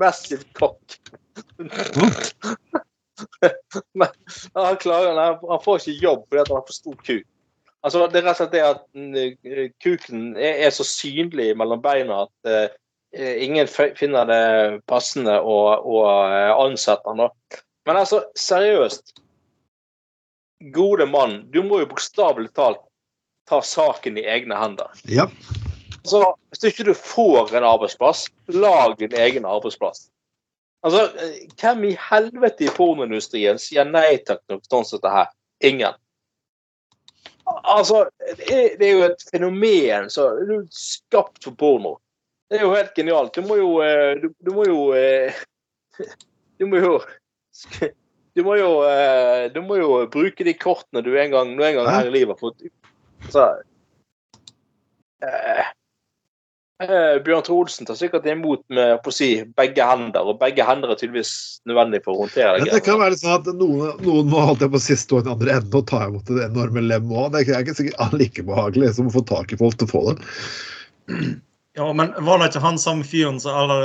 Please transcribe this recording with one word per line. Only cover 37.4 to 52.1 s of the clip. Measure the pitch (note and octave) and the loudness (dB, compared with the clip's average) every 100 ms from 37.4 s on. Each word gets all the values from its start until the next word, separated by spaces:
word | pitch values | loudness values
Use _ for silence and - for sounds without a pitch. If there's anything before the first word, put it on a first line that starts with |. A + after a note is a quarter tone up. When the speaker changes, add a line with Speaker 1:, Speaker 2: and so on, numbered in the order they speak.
| - F5 | -10 -4
Speaker 1:
Altså, | - G#3 G3 G#3+ F#3+ - - | 2 2 4 4 2 -2 -12
det | E3 - | -10 -2
er, | C4 A#3+ | 2 2
det | E3+ G3+ | 4 4
er | |
jo | F#3+ F3 | 6 4
et | F3 | 0
fenomen, | - E3+ F3+ F#3+ A3 F#3 B2+ G#2 G2+ | -6 -4 -2 0 2 4 4 0 -2
så | D3+ C3+ A2+ | 0 0 0
du | G3+ | -2
er | G#3+ F#3 | -4 -6
skapt | - - - _ G#3 - - C#3 | -12 -12 -12 _ 0 0 -6 -18
for | A#2+ | 0
porno. | D3+ B2 F#2 C2+ _ _ _ _ - | 2 2 0 -10 _ _ _ _ -6
Det | G#3+ | 0
er | G3 | 2
jo | |
helt | G3+ G3+ | 2 0
genialt. | - D#3+ D#3 B2 | -2 0 0 0
Du | E3+ G3 | -4 -2
må | G#3 | 0
jo, | F#3 E3 | 2 2
eh, | D3+ D3 C#3+ C#3+ | 2 2 2 0
du, | D#3+ - | -6 -8
du | F3+ | -6
må | G3 G3+ | 0 0
jo, | D#3+ C#3 | 2 2
eh, | C3 C3+ C3+ C3 - - _ _ _ _ - | 4 4 2 0 -6 -16 _ _ _ _ -16
<laughs> | - - _ _ _ - | -16 -18 _ _ _ -6
du | G3 | -2
må | F#3 | 2
jo, | F3+ D3 - - _ _ _ - - - D#3 - _ _ _ F3 | 2 0 -2 -16 _ _ _ -20 -20 -8 -8 -8 _ _ _ -2
du | |
må | F#3+ G#3 | 2 2
jo, | F#3 D3+ | 4 4
eh, | C#3+ C#3 C#3 C3 B2 B2 B2 | 4 4 4 4 4 2 0
du | D3 | -6
må | F#3+ G3 | -2 0
jo | D#3 B2 A#2 | 2 2 0
bruke | C#3+ F#3+ F#3+ F3 | 0 -2 0 -2
de | |
kortene | E3 F3+ F3 - A#2+ | 0 -2 -2 -4 -6
du | A#2+ C#3 | 0 0
en | D3 | 2
gang, | C3+ B2+ C3 | 0 0 0
du | |
en | D3+ C#3 | 0 2
gang | A#2+ | 2
Speaker 2:
Hæ? | B2+ | 2
Speaker 1:
her | B2 | 2